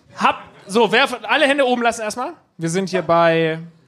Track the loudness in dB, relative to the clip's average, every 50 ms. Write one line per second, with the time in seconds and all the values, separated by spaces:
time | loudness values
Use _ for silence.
0 | _ _ -8 -2 0 0 0 -2 -10 -20 -20 -20 -16 -4 0 2 2 4 4 2
1 | 2 0 -2 -8 -4 -2 0 2 2 2 2 2 2 2 2 2 0 -2 -2 -2
2 | -6 -8 -6 -8 -8 -8 -10 -14 _ _ _ -6 -6 -2 -2 -2 -4 -2 -4 -4
3 | 0 2 2 4 4 4 4 2 0 0 -2 -6 -10 -16 -20 _ _